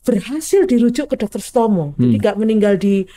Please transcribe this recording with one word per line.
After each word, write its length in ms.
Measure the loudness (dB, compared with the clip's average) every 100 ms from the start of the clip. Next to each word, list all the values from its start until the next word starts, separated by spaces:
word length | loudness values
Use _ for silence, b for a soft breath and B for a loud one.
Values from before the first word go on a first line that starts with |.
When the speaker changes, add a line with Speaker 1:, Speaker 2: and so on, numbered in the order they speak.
Speaker 1:
berhasil 640 | 0 -2 -2 -8 0 2
dirujuk 440 | 2 2 2 0 -4
ke 80 | -4
Dokter 220 | -6 -8
Sutomo, 520 | -4 0 0 0 -2 -2
jadi 120 | 0
Speaker 2:
Hmm. 100 | 2
Speaker 1:
nggak 160 | 0 0
meninggal 380 | 0 2 2 2
di, 280 | 2 0 -2